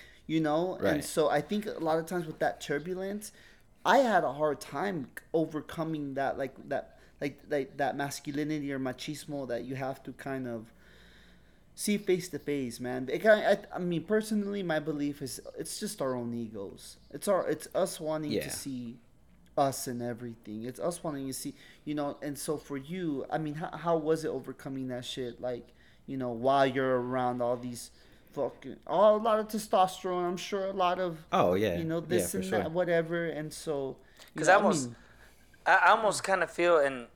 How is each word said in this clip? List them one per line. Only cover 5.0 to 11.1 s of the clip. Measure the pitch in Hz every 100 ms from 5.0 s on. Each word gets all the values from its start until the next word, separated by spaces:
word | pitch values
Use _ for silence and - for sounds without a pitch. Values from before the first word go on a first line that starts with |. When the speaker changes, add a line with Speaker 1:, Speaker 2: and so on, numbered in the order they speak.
| 127 - -
Speaker 1:
overcoming | 165 151 156 - - 160 156 143
that, | 135 131 101
like, | 135 - -
that, | 135 - - - -
like, | 151 - -
like, | 147 131 135
that | 135 139
masculinity | 143 - - 143 151 151 139
or | 139
machismo | 131 131 - 151 - 143 127
that | 120
you | 127 135
have | 135 135
to | -
kind | 123 139 135 127
of | 117 113 - - - -